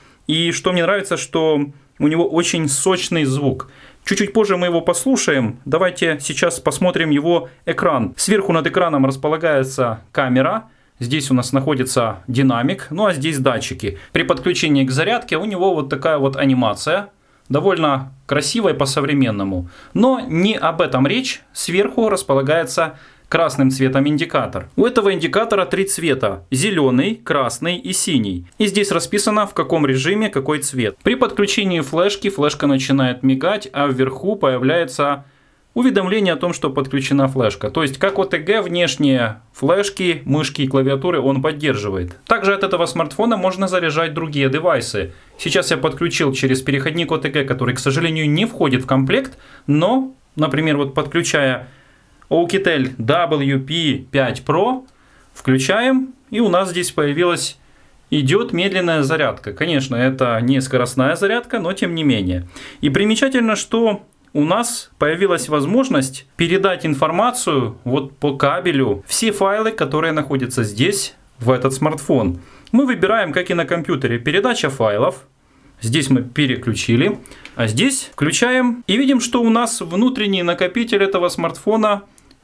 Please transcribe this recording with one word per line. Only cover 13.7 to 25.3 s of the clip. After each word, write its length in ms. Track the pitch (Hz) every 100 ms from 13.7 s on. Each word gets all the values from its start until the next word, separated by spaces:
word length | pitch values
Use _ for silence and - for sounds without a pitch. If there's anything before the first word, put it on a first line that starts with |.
| - 101 92 -
При 100 | -
подключении 640 | 147 131 175 175 160 139 131
к 60 |
зарядке 460 | 131 175 240 - 160
у 80 | 208
него 280 | 185 190
вот 160 | 165 139
такая 300 | 147 160 151
вот 160 | 139 135
анимация. 720 | 139 127 113 101 - 185 202 _ _ _ _
Довольно 640 | 135 190 170 156 135 135 - -
красивая 480 | 143 151 233 196 139
по-современному. 920 | 139 151 143 143 123 101 98 92 87 - -
Но 280 | 175 247 254 -
не 300 | 160 202 208
об 260 | 165 160
этом 260 | 156 131 143
речь. 340 | 226 262 - -
Сверху 560 | - - 180 208 - 220
располагается 920 | 185 - 135 135 165 165 175 160 - - _ -
красным 440 | 160 160 135 131
цветом 360 | 131 131 135 147
индикатор. 640 | 147 160 147 110 95 - -
У 80 | 226
этого 260 | 247 202
индикатора 540 | 180 156